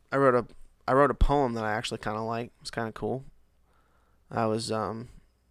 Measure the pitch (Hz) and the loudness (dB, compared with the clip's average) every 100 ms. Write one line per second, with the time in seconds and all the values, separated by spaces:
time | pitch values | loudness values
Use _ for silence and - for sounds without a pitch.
0 | - 135 139 123 107 - - _ - 131 | -4 2 4 4 2 -8 -20 _ 0 4
1 | 143 113 - 143 131 117 107 107 - 113 | 4 4 4 4 2 0 -2 -2 -4 -6
2 | 110 107 110 117 120 _ - - 113 - | -6 -6 -4 -6 -8 _ -12 -6 -6 -6
3 | 107 123 139 - _ _ _ _ _ _ | -6 -6 -10 -20 _ _ _ _ _ _
4 | _ _ - 117 113 110 113 110 98 113 | _ _ -10 -2 0 -2 -2 -4 -4 -6
5 | - - _ _ _ | -12 -20 _ _ _